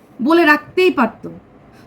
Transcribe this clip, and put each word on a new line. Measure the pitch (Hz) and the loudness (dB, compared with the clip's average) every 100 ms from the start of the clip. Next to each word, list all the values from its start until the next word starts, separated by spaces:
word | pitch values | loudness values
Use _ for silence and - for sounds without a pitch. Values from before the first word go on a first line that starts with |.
| _ - | _ -8
বলে | 240 339 320 | 0 2 2
রাখতেই | 294 - - 370 | 0 -2 -2 0
পারতো। | 285 226 - 170 170 - - - - | 0 -4 -6 -18 -20 -20 -20 -20 -20